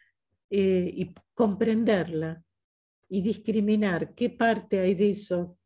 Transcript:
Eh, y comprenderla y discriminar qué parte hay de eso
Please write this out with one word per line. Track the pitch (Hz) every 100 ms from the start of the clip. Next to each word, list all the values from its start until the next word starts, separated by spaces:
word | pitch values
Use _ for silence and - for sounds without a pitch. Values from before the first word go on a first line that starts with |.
| _ _ _ _ -
Eh, | 202 190 185 180 -
y | 180 - _ -
comprenderla | 226 185 226 220 233 202 165 160 160 165 _ _ _ _ _ _ -
y | 190
discriminar | 190 208 - 214 208 214 208 170 156 -
qué | 240
parte | - 226 196 - 196
hay | 185 180
de | 208
eso | 202 - 175 175 -